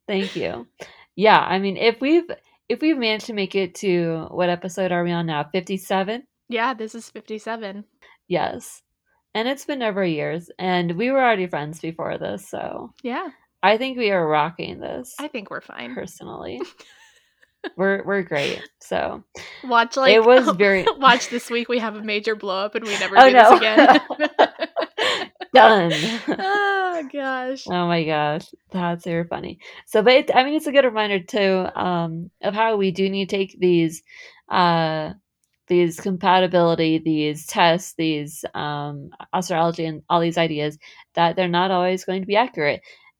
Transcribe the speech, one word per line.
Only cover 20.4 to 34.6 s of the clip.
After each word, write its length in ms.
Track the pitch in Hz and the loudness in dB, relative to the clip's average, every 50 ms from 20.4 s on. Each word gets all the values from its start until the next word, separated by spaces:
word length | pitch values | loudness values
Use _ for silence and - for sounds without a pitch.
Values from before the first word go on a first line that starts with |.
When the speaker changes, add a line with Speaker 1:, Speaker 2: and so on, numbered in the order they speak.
| 247 294 | 6 4
Speaker 2:
<laughs> 60 | 190 | 2
Speaker 1:
very 300 | 170 208 196 196 190 - 453 - 285 | 2 2 2 2 2 0 -2 0 4
Speaker 2:
watch 300 | 269 254 240 247 - - | 4 4 4 4 2 -4
this 200 | 233 240 - - | -8 -8 -6 -6
week 180 | 233 240 233 | -6 -6 -4
we 120 | - 240 247 | -4 -4 -4
have 160 | 220 220 208 | -4 -6 -8
a 80 | 214 214 | -10 -8
major 320 | 214 208 208 208 226 220 | -6 -6 -4 -4 -4 -6
blow 280 | 208 - 202 185 190 202 | -4 -4 -6 -4 -4 -4
up 120 | 214 - | -4 -6
and 100 | 226 233 | -8 -6
we 60 | 214 202 196 | -6 -4 -4
never 180 | 190 190 190 | -4 6 8
Speaker 1:
Oh, 80 | 208 262 | 10 10
Speaker 2:
do 60 | 262 254 | 10 10
this 160 | 247 214 220 | 10 10 10
Speaker 1:
no. 80 | 302 | 10
Speaker 2:
again. 1700 | 359 - 220 214 - - 349 - - - - 285 - 302 302 - - - - - - 330 - _ - - - _ 415 466 508 480 403 - - - - | 8 6 4 6 6 8 8 8 6 4 -2 -4 -4 -4 -2 2 2 2 2 0 -4 -12 -8 _ -6 -6 -6 _ -4 -2 -2 -2 -4 -6 -10 -12 -16
Speaker 1:
<laughs> 120 | 359 - - | -6 4 6
Done. 380 | 254 220 226 220 202 170 170 156 151 156 220 226 226 - | 8 8 8 8 6 4 0 0 -2 -4 -4 -6 -6 -6
Speaker 2:
<laughs> 80 | 277 - | -6 -6
Oh, 720 | - 381 381 403 415 403 403 392 392 381 370 349 330 302 262 | -4 -4 -2 -2 -2 0 -2 -2 -2 -4 -4 -6 -8 -10 -10
gosh. 520 | - 285 269 269 262 254 254 254 269 262 - | -10 -8 -6 -6 -6 -6 -6 -8 -8 -10 -8
Speaker 1:
Oh, 200 | - 185 175 175 | -6 -4 -2 0
my 160 | 170 170 170 160 | 0 0 0 0
gosh. 420 | 156 156 151 151 147 151 165 - - - - _ _ | 0 0 0 0 0 -2 -4 -6 -10 -18 -20 _ _
That's 320 | - 185 175 170 175 170 - | -6 -4 -4 -4 -4 -6 -6
super 220 | 180 170 165 170 | -4 -4 -4 -4
funny. 300 | 170 - - 185 - - - - - - - - | -4 -6 -8 -8 -10 -14 -14 -18 -20 -20 -20 -8
So, 160 | - - 220 202 | -2 0 2 4
but 100 | 240 254 | 6 6
it, 180 | 285 285 - - | 6 4 2 2
I 80 | 240 262 | 2 2
mean, 100 | 285 302 | 2 0
it's 140 | 311 302 | -2 -2
a 40 | 302 | 2
good 140 | 254 277 262 | 2 2 2
reminder, 340 | 254 214 220 214 202 202 190 170 | 2 0 -2 -2 -2 -2 -4 -4
too, 420 | - - 214 196 190 190 185 185 - - | -4 -2 0 0 2 2 0 -2 -4 -4
um, 540 | - - 180 175 170 170 165 165 165 175 - - _ - | -4 -2 -2 -2 -2 -2 -4 -6 -8 -10 -12 -14 _ -6
of 100 | 202 196 | -4 -2
how 240 | 214 226 226 220 | 0 0 0 0
we 140 | 202 196 190 | 0 0 0
do 180 | 175 185 190 196 | 0 0 -2 -2
need 200 | 190 196 196 180 | -2 -4 -4 -4
to 60 | 208 | -4
take 240 | 196 196 190 - - | -4 -4 -4 -4 0
these, 440 | 185 180 175 170 165 160 165 - - _ - - - - - _ _ | 2 2 4 4 2 0 -2 -8 -16 _ -20 -20 -20 -20 -20 _ _
uh, 640 | - - 190 | -4 0 2